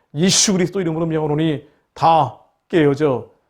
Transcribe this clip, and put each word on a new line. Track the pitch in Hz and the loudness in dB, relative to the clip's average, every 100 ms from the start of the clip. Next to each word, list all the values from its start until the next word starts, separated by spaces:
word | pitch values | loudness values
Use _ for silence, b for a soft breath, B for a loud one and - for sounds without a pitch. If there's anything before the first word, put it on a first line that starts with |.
| b | b
예수 | 143 185 185 - | -2 0 2 0
그리스도 | 185 175 190 | 0 -2 -4
이름으로 | 170 160 165 | -4 -4 -4
명하노니 | 156 151 147 160 143 - b b | -4 -2 -2 -2 -4 -8 b b
다 | - 160 165 135 - _ _ _ | -2 2 2 2 -4 _ _ _
깨어져 | 180 147 135 151 123 - _ _ | 2 2 2 0 -2 -6 _ _